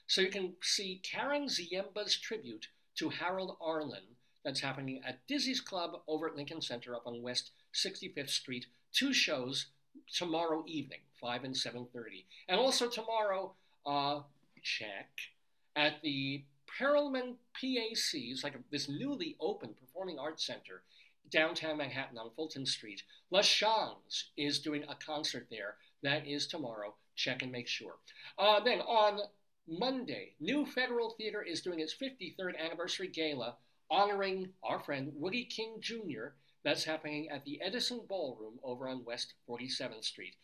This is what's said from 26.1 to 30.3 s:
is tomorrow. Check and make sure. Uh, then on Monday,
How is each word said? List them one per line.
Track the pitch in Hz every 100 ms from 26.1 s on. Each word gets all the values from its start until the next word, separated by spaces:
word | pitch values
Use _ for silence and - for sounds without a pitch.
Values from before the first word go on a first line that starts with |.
| 147 139
is | 143 -
tomorrow. | 170 127 110 104 - _ -
Check | 139 127
and | 127
make | 123 123
sure. | - 104 82 - - - -
Uh, | 202 208
then | 240 196
on | - 226 208 202 202 _ _ _ -
Monday, | 170 247 262 180 110 95